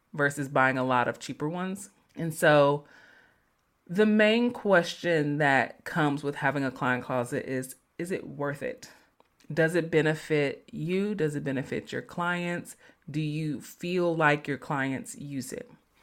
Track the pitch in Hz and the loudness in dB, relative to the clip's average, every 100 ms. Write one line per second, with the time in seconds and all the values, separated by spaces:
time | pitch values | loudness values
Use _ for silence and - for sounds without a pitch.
0 | _ 151 143 151 135 143 131 131 127 123 | _ -2 -2 0 -2 2 2 2 2 2
1 | 120 117 - 131 151 180 185 190 - _ | 0 -2 -8 -8 -6 -4 -6 -8 -12 _
2 | _ - 165 156 165 147 143 147 - - | _ -8 -6 2 6 8 6 4 -4 -20
3 | - - _ _ _ _ _ _ - 180 | -20 -20 _ _ _ _ _ _ -4 2
4 | 214 214 214 226 240 240 208 180 170 - | 4 6 6 4 2 0 4 4 4 -2
5 | 175 160 147 147 147 135 - - - 170 | 0 2 2 2 4 4 2 -4 -6 0
6 | 147 143 143 143 143 143 135 131 127 123 | 2 0 -4 -2 0 0 -2 -2 -2 -2
7 | 123 127 123 143 - 131 - - _ - | -2 -4 -2 -4 -4 -6 -6 -12 _ -10
8 | 175 180 - 143 143 143 131 - - - | -6 -6 -8 -6 -6 -4 -8 -10 -14 -20
9 | _ _ _ _ - 156 160 175 165 160 | _ _ _ _ -6 0 2 2 2 2
10 | 156 151 - 151 143 - - 147 160 185 | 2 0 0 0 0 -2 -12 -8 -2 -2
11 | 208 214 156 143 147 135 - 127 - 127 | -2 -2 -2 -2 -4 -4 -4 -6 -6 -10
12 | - - 175 175 175 175 - - - _ | -8 -6 -4 -2 -4 -6 -10 -18 -20 _
13 | - 147 156 151 156 135 - - 175 180 | -10 -6 -4 -4 -4 -6 -10 -10 -4 0
14 | 175 165 151 147 147 135 - 143 135 131 | 0 2 4 2 0 -6 -4 -2 -2 -4
15 | - - 143 135 120 - - - _ _ | -8 -12 -10 -8 -8 -10 -14 -20 _ _